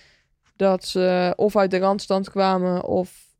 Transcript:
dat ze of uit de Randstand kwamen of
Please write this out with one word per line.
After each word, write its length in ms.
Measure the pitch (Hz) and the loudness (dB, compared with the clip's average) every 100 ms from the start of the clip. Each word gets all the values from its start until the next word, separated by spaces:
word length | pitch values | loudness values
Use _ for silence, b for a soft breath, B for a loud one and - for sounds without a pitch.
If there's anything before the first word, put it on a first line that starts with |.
| b b b _ _ - | b b b _ _ -2
dat 300 | 196 185 - | 0 0 -2
ze 480 | 185 180 180 180 - | 0 2 2 0 0
of 200 | 208 208 | 0 2
uit 160 | 190 | 2
de 60 | 185 | 2
Randstand 520 | 190 202 - 190 196 | 0 -2 -2 -4 -2
kwamen 540 | 196 190 185 180 180 | 0 0 2 0 -2
of 460 | - 185 185 - _ | -2 -4 -4 -12 _